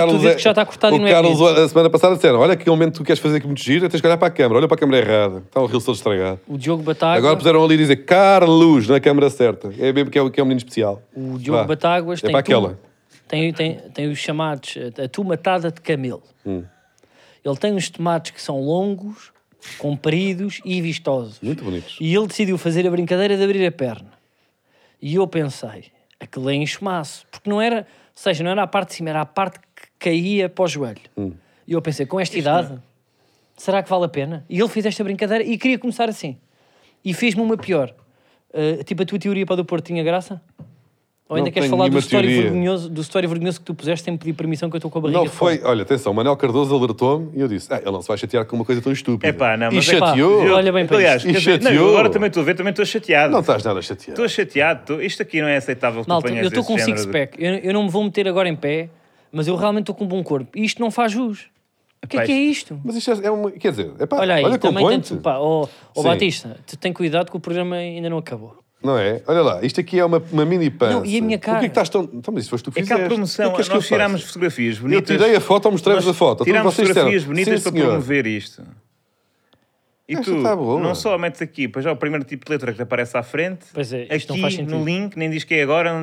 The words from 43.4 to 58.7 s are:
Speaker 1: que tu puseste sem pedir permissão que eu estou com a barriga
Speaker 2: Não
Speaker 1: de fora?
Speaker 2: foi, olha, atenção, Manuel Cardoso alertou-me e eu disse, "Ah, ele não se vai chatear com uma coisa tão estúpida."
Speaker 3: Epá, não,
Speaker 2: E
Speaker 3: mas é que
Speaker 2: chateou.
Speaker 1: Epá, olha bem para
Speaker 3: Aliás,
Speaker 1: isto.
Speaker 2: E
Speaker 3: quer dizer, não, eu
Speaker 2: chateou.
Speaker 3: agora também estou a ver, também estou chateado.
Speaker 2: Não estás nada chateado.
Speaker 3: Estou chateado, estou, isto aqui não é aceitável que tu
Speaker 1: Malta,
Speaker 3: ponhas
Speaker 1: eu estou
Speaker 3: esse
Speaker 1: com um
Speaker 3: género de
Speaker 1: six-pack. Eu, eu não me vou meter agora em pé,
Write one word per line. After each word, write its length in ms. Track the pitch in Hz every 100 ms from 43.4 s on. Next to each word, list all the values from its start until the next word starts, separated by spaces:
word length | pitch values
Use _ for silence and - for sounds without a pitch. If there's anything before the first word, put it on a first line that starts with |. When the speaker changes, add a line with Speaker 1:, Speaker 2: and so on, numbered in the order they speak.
| 175 170
Speaker 1:
que 80 | -
tu 80 |
puseste 300 | 160 147 165
sem 120 | 165 165
pedir 160 | 160
permissão 380 | 160 160 151 170
que 60 | 165
eu 20 |
estou 100 | 160
com 100 | 165
a 40 |
barriga 160 | 156 170
Speaker 2:
Não 80 | 156
Speaker 1:
de 60 |
fora? 240 | - 175 156
Speaker 2:
foi, 100 | -
olha, 140 | 113
atenção, 320 | 95 131 104
Manuel 220 | 104 131 139
Cardoso 360 | 131 120 139
alertou-me 580 | 139 123 113 123 151 160
e 60 | 139
eu 80 | 135
disse, 180 | 98 -
"Ah, 60 | 123
ele 80 | 98
não 100 | 95
se 60 | 87
vai 100 | 104
chatear 280 | 107 120
com 100 | 110
uma 100 | 120
coisa 160 | 110 123
tão 120 | 135
estúpida." 360 | 131 - 117 156
Speaker 3:
Epá, 280 | - 123 110
não, 160 | 117
Speaker 2:
E 20 |
Speaker 3:
mas 140 | 123 165
é 40 |
que 40 | 170
Speaker 2:
chateou. 460 | 170 131 165 208 185
Speaker 1:
Epá, 80 |
olha 180 | 190 190
bem 140 | 185 170
para 100 | 208
Speaker 3:
Aliás, 180 | 180 127
Speaker 1:
isto. 40 | 160
Speaker 2:
E 40 |
Speaker 3:
quer 60 | 190
dizer, 220 | 165 180
não, 80 | 247
eu 40 | 151
Speaker 2:
chateou. 120 | 185
Speaker 3:
agora 200 | 208 214
também 180 | 202 208
estou 140 | 170
a 40 | 147
ver, 80 |
também 160 | 180 190
estou 160 | 190 202
chateado. 460 | 220 - 147 147
Speaker 2:
Não 80 | 214
estás 240 | 151 107
nada 180 | 110 95
chateado. 300 | - - -
Speaker 3:
Estou 160 | - 233
chateado, 520 | - 170 139 151 160
estou, 200 | - 156
isto 180 | 190 -
aqui 180 | 214 160
não 80 | 151
é 80 | 143
aceitável 440 | 131 123 123 113
que 40 | 113
tu 40 |
Speaker 1:
Malta, 180 | 175 123
Speaker 3:
ponhas 140 | 117
Speaker 1:
eu 40 | 180
estou 120 | 233
Speaker 3:
esse 80 | 233
Speaker 1:
com 60 |
um 40 | 220
Speaker 3:
género 160 | 220 214
de 60 |
Speaker 1:
six-pack. 400 | 196 160 135 -
Eu, 100 | 170 190
eu 160 | 185
não 80 | 202
me 80 | 202
vou 140 | 185
meter 240 | 208 202 190
agora 200 | 180 180
em 60 | 156
pé, 320 | 143